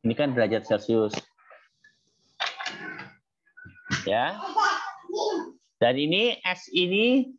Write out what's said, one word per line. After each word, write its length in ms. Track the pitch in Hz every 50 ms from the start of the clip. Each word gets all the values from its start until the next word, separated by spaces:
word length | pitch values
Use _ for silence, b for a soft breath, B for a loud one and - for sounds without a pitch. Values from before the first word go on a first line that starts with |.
| -
Ini 80 | 113 113
kan 160 | - 147 143
derajat 320 | 127 123 113 104 110 107 -
Celcius. 560 | - 113 104 - - 113 113 110 104 110 110 - _ _ _ _ _ - - _ _ _ _ _ - _ _ _ _ _ _ _ _ _ _ - - - - - - - - - - 359 - - - - _ _ _ _ _ _ _ _ - - - - - - - - - -
Ya. 320 | - 98 113 127 156 196 214 - - - 427 415 427 427 - - - - - - 349 359 415 - 427 392 330 - - - _ _ _ _ _ 117
Dan 120 | 117 127 135
ini 400 | 147 151 170 196 220 240 226 - -
S 240 | 185 180 180 - -
ini 640 | - 170 180 175 185 202 220 240 254 277 247 262 -